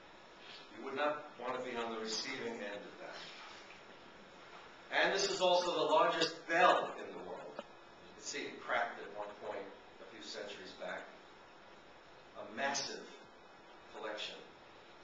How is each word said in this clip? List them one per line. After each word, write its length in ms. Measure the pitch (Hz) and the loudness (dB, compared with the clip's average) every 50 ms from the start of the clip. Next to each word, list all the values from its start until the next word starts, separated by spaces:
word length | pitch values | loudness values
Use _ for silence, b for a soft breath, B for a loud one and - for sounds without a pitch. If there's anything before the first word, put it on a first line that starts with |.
| - - - - - - - - B B B B B - - | -18 -18 -18 -18 -18 -18 -18 -16 B B B B B -14 -12
You 80 | 113 131 | -8 -6
would 120 | 135 135 | -4 0
not 280 | 143 147 147 - - - - - - | 2 4 4 2 2 -4 -10 -10 -6
want 140 | 123 127 127 | -4 -2 -2
to 160 | 127 127 127 | -2 -2 -2
be 60 | 117 | -2
on 160 | 117 117 113 113 | -2 -2 -2 -2
the 60 | 110 | -2
receiving 540 | 110 110 - - - 131 135 123 117 117 - | -2 -2 -2 -2 -2 -2 -4 -2 -2 -4 -4
end 260 | - 104 101 101 101 | -4 -4 -6 -6 -6
of 140 | 92 - - - | -8 -10 -12 -10
that. 160 | - - - - - - - - - - - - - - - - - - - - - - - - - - - - - - - - - - - - - - 123 151 - | -10 -10 -10 -10 -10 -12 -12 -12 -14 -14 -14 -14 -14 -16 -16 -16 -16 -16 -18 -18 -18 -18 -18 -18 -18 -18 -18 -18 -16 -16 -16 -16 -16 -16 -16 -16 -10 0 4 4 6
And 120 | 170 190 | 6 6
this 160 | 196 202 190 | 4 4 2
is 100 | 180 185 | 4 6
also 320 | 185 180 180 180 175 175 165 | 8 10 10 10 8 6 4
the 180 | 156 151 147 156 | 4 6 8 10
largest 420 | 160 165 170 170 170 160 156 - - - - | 10 10 8 8 6 4 2 2 -4 -2 4
bell 420 | 165 175 180 160 143 131 - - - - | 8 10 10 10 10 8 6 0 -2 -6
in 140 | - - - | -6 -6 -6
the 160 | - - - | -8 -6 -6
world. 240 | - - - - - | -6 -6 -8 -10 -10
You 560 | - - - - - - - - - - - - | -10 -12 -12 -14 -18 -18 -18 -18 -18 -16 -16 -16
can 80 | - - | -10 -8
see 140 | - - - | -6 -4 -4
it 220 | - - - - - | -4 -4 -6 -6 -2
cracked 360 | 127 127 120 117 - - - | 2 4 4 4 2 -2 -6
at 180 | - - 101 104 | -8 -8 -6 -6
one 100 | 104 101 - - - | -6 -6 -8 -8 -6
point 200 | 104 - - - - - - - - - - | -4 -4 -4 -6 -8 -12 -14 -16 -18 -16 -16
a 140 | 120 - - | -16 -14 -14
few 80 | 104 98 | -12 -10
centuries 480 | - - 107 104 104 104 101 92 90 - - | -8 -8 -6 -6 -6 -8 -10 -10 -12 -10 -8
back. 220 | - - - - - - - - - - - - - - - - - - - - - - - - - - - - - - - 113 | -6 -6 -4 -6 -6 -10 -14 -16 -18 -18 -18 -18 -18 -18 -18 -18 -18 -18 -18 -18 -18 -18 -20 -20 -20 -18 -18 -18 -18 -16 -12 -10
A 160 | - 104 107 | -10 -8 -4
massive 480 | 120 - - 139 - - - - - - - - - - - - - - - - - - - - - - - - | 0 0 0 0 0 -2 -4 -6 -8 -10 -12 -14 -16 -18 -18 -20 -20 -20 -20 -20 -20 -18 -18 -18 -18 -18 -14 -12
collection. 400 | - - - - - - - - - - - - - - - - - - - - - | -8 -6 -6 -6 -4 -6 -6 -8 -10 -14 -16 -18 -20 -20 -20 -20 -20 -18 -18 -18 -18